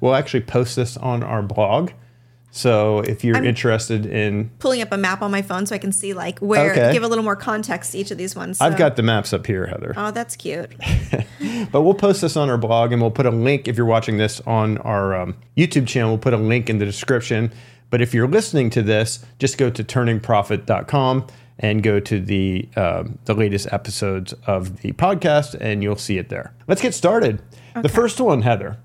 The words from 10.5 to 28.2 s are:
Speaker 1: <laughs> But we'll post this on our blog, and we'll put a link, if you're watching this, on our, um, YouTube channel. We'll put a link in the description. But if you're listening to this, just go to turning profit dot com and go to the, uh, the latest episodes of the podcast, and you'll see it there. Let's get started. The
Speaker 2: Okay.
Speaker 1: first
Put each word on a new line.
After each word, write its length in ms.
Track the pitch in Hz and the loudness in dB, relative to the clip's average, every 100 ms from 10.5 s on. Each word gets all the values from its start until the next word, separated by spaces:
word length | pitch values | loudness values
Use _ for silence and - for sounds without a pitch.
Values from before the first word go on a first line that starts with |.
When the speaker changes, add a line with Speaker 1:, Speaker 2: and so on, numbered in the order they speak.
| 170 - - | -10 -10 -8
Speaker 1:
<laughs> 40 | - - - 135 117 - 220 233 214 | 0 0 0 -4 -4 -8 -6 -6 0
But 100 | 143 | 4
we'll 120 | 160 | 4
post 260 | 196 202 196 | 4 4 4
this 160 | 165 156 | 2 0
on 120 | 143 | 0
our 80 | 120 | 0
blog, 340 | 113 117 120 | 2 4 4
and 80 | 120 | 4
we'll 80 | 117 | 2
put 160 | 110 123 | 2 2
a 40 | |
link, 360 | 113 123 143 139 | 2 2 2 0
if 100 | 113 | 0
you're 100 | 113 | 4
watching 300 | 113 113 107 | 2 2 0
this, 240 | 107 - - | 0 -2 -2
on 320 | 113 107 107 | 0 2 0
our, 360 | 113 104 98 92 | -2 0 0 -2
um, 160 | 90 - - - | -4 -8 -8 0
YouTube 300 | 170 151 123 | 2 2 0
channel. 220 | 131 113 | 0 2
We'll 80 | 110 | 2
put 160 | 131 | 2
a 40 | 113 | 2
link 320 | 110 123 120 | 2 0 0
in 80 | 107 | 0
the 60 | |
description. 680 | 101 104 - 123 - 113 113 - - - - | -2 -4 -2 -2 0 -2 -2 -4 -20 -20 -4
But 100 | 120 | 0
if 140 | 120 | 2
you're 140 | 120 127 | 2 2
listening 420 | 202 214 156 117 | 2 2 0 2
to 120 | 123 | 2
this, 420 | 104 107 110 - - - | 2 2 2 -4 -12 -2
just 200 | 135 - | -2 2
go 120 | 127 | 0
to 120 | 117 | 0
turning 360 | 104 131 120 110 | -2 0 2 0
profit 460 | - 107 101 104 - | 2 2 2 -2 0
dot 200 | 101 - | -2 0
com 380 | 143 131 131 - - - - | 0 2 0 -2 -14 -20 -4
and 240 | 110 107 | 0 2
go 160 | 107 101 | 2 2
to 200 | - 107 | 0 -4
the, 480 | 95 98 95 92 - - | 0 0 0 -2 -4 -2
uh, 280 | 90 87 82 - | -2 -2 -6 -10
the 100 | - | -4
latest 320 | 107 107 98 - | 0 2 0 -4
episodes 600 | 101 - - 101 95 92 - - | -6 -6 -6 -4 -4 -6 -10 -2
of 340 | 95 92 - | -2 -2 -8
the 100 | - | -8
podcast, 640 | - 180 196 170 147 143 - | -2 0 0 2 2 0 -6
and 220 | 113 104 | -4 -2
you'll 140 | 101 101 | -2 -4
see 220 | - 95 | -4 -4
it 100 | - | -4
there. 240 | - - - - | -8 -10 -16 -4
Let's 140 | 196 | -2
get 120 | 254 | 0
started. 480 | - - 226 151 107 - - - | 0 2 2 2 -2 -8 -20 -14
The 60 | 240 | -4
Speaker 2:
Okay. 80 | 226 | 0
Speaker 1:
first 320 | - 233 - | 2 0 2